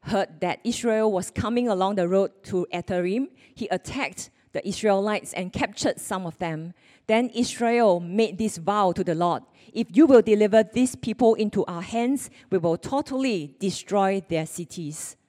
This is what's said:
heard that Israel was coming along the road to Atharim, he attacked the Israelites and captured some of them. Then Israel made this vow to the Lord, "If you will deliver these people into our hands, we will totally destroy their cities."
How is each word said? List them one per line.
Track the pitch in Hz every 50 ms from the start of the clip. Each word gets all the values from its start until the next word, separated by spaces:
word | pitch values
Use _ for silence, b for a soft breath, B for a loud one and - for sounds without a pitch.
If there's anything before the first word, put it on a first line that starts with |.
| _
heard | - 226 196 190 - 160 -
that | - 180 151 - _
Israel | 240 233 - - 240 220 220 220 220
was | 202 180 190 -
coming | _ - - 214 233 240 247
along | 240 202 185 185 190 208
the | 196 175
road | 170 185 196 196 - _ _ _
to | - 208 180 175 - -
Atharim, | 175 170 - 190 180 175 180 196 240 269 339 b b b b b
he | - -
attacked | - 180 180 _ - - 262 269 151 180 - - - _ _ _ _
the | _ - -
Israelites | - 190 - - 214 196 196 196 214 214 202 - - -
and | - 185 180 -
captured | - - 226 208 - - 254 - -
some | - - 208 185 185
of | 170 - _
them. | 180 165 160 156 160 170 180 b b b b b b
Then | - 220 226 247 247
Israel | - 233 247 - - - 247 233 233 240 233 208 180 175
made | 175 170 180 214 226 196 165
this | 175 220 208 -
vow | 170 165 175 202 208 202 185 165
to | - 185
the | 180 165
Lord, | 160 175 175 160 123 - _ b b b b b
"If | - 233 - 170
you | 220 320
will | 285 269 233
deliver | 214 220 214 208 214 202 196 220 220
these | - - 233 254 247 -
people | - - 240 214 - 254 220 226
into | - 220 208 - 208 -
our | - 180 170
hands, | 185 - - 233 233 247 277 262 - - B B B B
we | -
will | 185 160 170 165
totally | 175 - - 269 269 - - 269 262 269 269 226 175 147 139 - _
destroy | - 196 170 - - - 185 202 196 190 196 196 180
their | _ 170 160 156
cities." | 160 - - 175 - - - 170 147 156 - - - - _ _